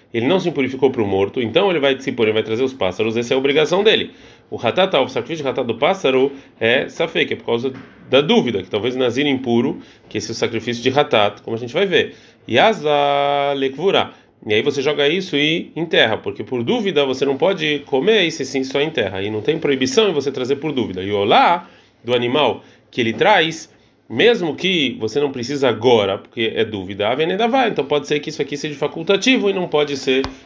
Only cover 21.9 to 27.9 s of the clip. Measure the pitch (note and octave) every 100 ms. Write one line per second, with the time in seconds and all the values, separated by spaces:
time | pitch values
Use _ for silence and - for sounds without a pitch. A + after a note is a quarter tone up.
21.9 | _ A2+ B2 A#2+ C#3+ C3+ G2+ - _ _
22.9 | - A2+ - E3+ G3+ E3 D#3+ - _ _
23.9 | _ - A2+ G3+ A3+ E3+ B2+ F#3 F3+ C3
24.9 | A#2 A2 C#3+ C#3+ C3 A#2 C#3+ C3 A2 B2
25.9 | A#2 G2 G2 - - A2+ - G#2 G2+ F#2
26.9 | G2 G2+ C3 D#3+ F#3+ A#3 C4+ A#3 - C3+